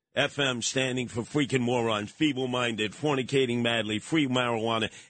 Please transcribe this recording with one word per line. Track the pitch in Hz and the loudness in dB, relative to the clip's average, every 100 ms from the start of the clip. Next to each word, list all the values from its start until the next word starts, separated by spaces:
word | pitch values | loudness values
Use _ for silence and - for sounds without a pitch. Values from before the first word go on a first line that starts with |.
| _ | _
F | - 139 - | -2 0 0
M | 139 120 | 0 0
standing | - 135 131 127 117 | -2 -2 0 -2 -4
for | 101 | -6
freaking | - 147 143 131 | -4 -2 0 0
morons, | 120 123 113 107 104 | 2 2 2 0 -2
feeble-minded, | - 156 127 131 123 120 110 107 | 0 0 0 -2 0 0 0 -4
fornicating | - 151 135 123 139 131 120 | -2 0 0 2 2 2 2
madly, | 117 117 107 107 | 2 0 0 -2
free | - 160 139 | 0 0 2
marijuana, | 127 123 117 113 113 110 - | 2 2 0 0 0 -2 -6